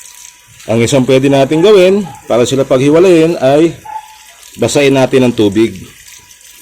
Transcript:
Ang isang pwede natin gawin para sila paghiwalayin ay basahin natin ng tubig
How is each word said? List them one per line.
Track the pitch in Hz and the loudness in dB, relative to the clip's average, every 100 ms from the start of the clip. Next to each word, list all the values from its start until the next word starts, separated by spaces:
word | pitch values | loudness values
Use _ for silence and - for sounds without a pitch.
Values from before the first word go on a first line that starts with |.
| - - - - _ - - | -20 -20 -20 -20 _ -20 -6
Ang | 113 117 | -2 0
isang | 139 127 | 0 2
pwede | 131 139 | 0 2
natin | 139 135 156 185 | 0 0 0 2
gawin | 208 180 202 180 - - | 4 4 0 -4 -14 -6
para | 110 120 | -2 -2
sila | 135 | -2
paghiwalayin | 135 135 139 156 190 170 160 170 | -2 0 2 2 4 2 2 0
ay | 131 143 165 - - - - - - - - - | 0 0 0 -4 -14 -18 -18 -20 -20 -20 -20 -8
basahin | 113 147 143 | -4 0 0
natin | 135 127 135 127 | 0 0 0 0
ng | |
tubig | 113 104 98 113 92 - - - - - - - - | 0 -2 0 -2 -4 -18 -20 -20 -20 -20 -20 -20 -20